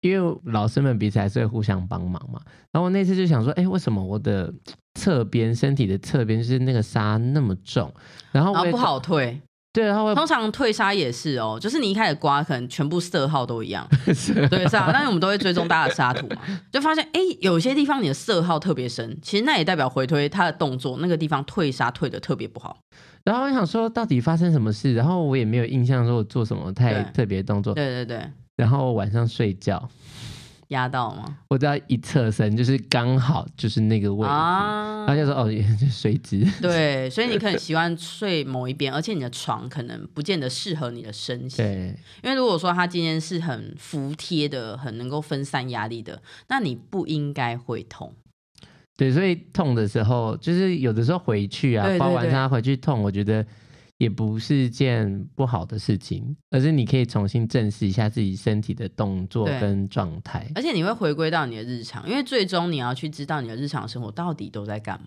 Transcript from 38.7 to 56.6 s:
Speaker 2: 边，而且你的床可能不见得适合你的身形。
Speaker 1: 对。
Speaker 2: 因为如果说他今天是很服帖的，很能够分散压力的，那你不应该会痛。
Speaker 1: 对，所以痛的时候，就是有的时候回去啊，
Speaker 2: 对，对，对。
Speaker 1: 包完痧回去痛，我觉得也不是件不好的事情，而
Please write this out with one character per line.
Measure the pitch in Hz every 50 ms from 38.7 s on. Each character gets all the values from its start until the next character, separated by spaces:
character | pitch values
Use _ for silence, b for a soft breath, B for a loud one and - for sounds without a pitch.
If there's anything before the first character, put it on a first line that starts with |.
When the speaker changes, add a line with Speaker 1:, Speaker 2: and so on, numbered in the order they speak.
| 131
Speaker 2:
边， | - 143 135
而 | 131 147
且 | 165 - 214
你 | 160
的 | 131 120
床 | 123 - - - 117 113 120 127
可 | 127 151 120
能 | 120 117 110 101 107 -
不 | 147
见 | 151 156 196 165
得 | 135 127
适 | 123 - - 214 170
合 | 151 143 120
你 | 120 120
的 | 113 110
身 | 107 - - - 123 123 127 127
形。 | - - 120
Speaker 1:
对。 | 104 98 92 92 92 98 - B B B B
Speaker 2:
因 | - 247
为 | 269
如 | 269 254
果 | 240 190 160
说 | 165 180
他 | 175 180 180
今 | 175 180 175
天 | 165 160 160 160
是 | 156 - 185 170
很 | 165 170 127 113 107 104 - -
服 | - - - 151 135 139 147
帖 | - - - 180 156 147
的， | 143 143 127 117 110 104
很 | 123 139 131 110 113
能 | 123 127
够 | 139 151
分 | 147 147 156 139 139
散 | 139 - 139 127 127
压 | 123 113 104 113
力 | 117 117
的， | 110 - - - B B B B B B
那 | 254 269
你 | 226 151 123
不 | 120 - - - 190 -
应 | - 160 151 147 143
该 | 143 143 127 120 117
会 | 123 123 - 120 - -
痛。 | - - - - - - - _ _ _ _ _ _ _ - B B B B B B _
Speaker 1:
对， | - 139 135
所 | 127 156 190
以 | 190 175
痛 | 165 - - - - 175 143 123
的 | 117 110 101
时 | - 120
候， | 110 107 127 120 117 110 107
就 | 107 - 160
是 | 170 180 190 190 180 165
有 | 131 120
的 | 110 110
时 | 117 120
候 | 175 180
回 | - - 113 104 101 98
去 | - - - 135 120
啊， | 110 101
Speaker 2:
对， | 196 190
对， | 180
对。 |
Speaker 1:
包 | - -
完 | 135 127 - -
痧 | 127 135 131 131
回 | 135 120
去 | 113 131 139
痛， | 127 - - 139 113
我 | 104 101
觉 | 92 101 104
得 | 101 110 110 107 B B B B B B B B B B _
也 | 123 117
不 | 98 - 113 107 107 110
是 | 110 - 147 139 131 120
件 | 117 - 139 131 120 117 110 101 98 98 98 - -
不 | - 135
好 | 123 120 90 85
的 | 110 113 107
事 | - - 107
情， | 95 - - - - 113 120 151 - _ _
而 | - 131